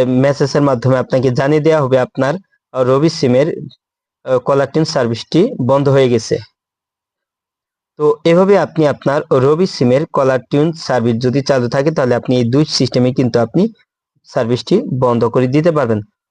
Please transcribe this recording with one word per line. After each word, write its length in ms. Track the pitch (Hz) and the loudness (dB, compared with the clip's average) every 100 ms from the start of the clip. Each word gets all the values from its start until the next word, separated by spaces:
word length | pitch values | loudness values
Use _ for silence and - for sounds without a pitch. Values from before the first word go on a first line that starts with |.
| 127 127 | 2 2
মেসেজের 440 | 139 135 143 151 | 2 0 0 0
মাধ্যমে 340 | 143 123 127 131 | 0 0 0 0
আপনাকে 320 | - 131 131 | 0 0 0
জানিয়ে 340 | 123 139 156 156 | 0 0 2 2
দেওয়া 180 | 156 | 2
হবে 140 | 131 131 | 2 0
আপনার, 340 | - - 135 185 _ _ _ | 0 -2 -4 -4 _ _ _
আহ, 100 | 131 | -2
রবি 260 | 127 139 160 | 0 2 0
সিমের, 380 | - 131 123 156 - - _ _ _ _ _ 131 | 0 0 2 0 -4 -12 _ _ _ _ _ -4
আহ, 140 | 127 | -2
কলার 300 | - 139 135 | 0 0 0
টিউন 140 | 156 156 | -2 -2
সার্ভিসটি 560 | 143 117 117 - 151 247 247 | -2 -2 -4 -2 0 0 -2
বন্ধ 240 | 123 139 139 | 0 0 2
হয়ে 220 | 135 127 | 2 2
গেছে। 220 | 117 - - - _ _ _ _ _ _ _ _ _ _ _ _ _ _ - | 0 -2 -6 -8 _ _ _ _ _ _ _ _ _ _ _ _ _ _ -2
তো 60 | 151 151 170 | -2 0 2
এভাবে 300 | 170 196 196 | 4 4 2
আপনি 260 | 151 160 147 | 2 0 0
আপনার 320 | 117 139 147 - 135 | 0 -2 -2 0 2
রবি 260 | 135 156 185 | 2 2 -2
সিমের 360 | - 123 131 - | 0 0 2 0
কলার 300 | 143 135 131 - | -2 0 0 -2
টিউন 200 | 147 160 165 | 0 0 -2
সার্ভিস 380 | - 123 120 113 | -4 -2 0 -2
যদি 200 | 127 135 | -2 -2
চালু 260 | 131 135 120 | 0 0 0
থাকে, 220 | 139 147 | -2 -2
তাহলে 220 | 160 127 120 | 0 0 -2
আপনি 180 | - 123 | 0 -2
এই 100 | 117 | 0
দুই 180 | 135 156 | 0 0
সিস্টেমে 400 | - 131 131 127 | -2 -2 0 0
কিন্তু 240 | 131 127 117 | 0 -2 0
আপনি 240 | 117 160 226 - _ _ _ _ _ | -2 -2 -2 -4 _ _ _ _ _
সার্ভিসটি 460 | 139 117 123 - 196 302 127 | -4 -2 -4 -2 -2 -2 -2
বন্ধ 220 | 127 120 117 | 0 0 0
করে 220 | 131 127 | 0 0
দিতে 240 | 147 170 | 0 0
পারবেন। 280 | 147 117 107 101 _ _ | 0 -2 -2 -6 _ _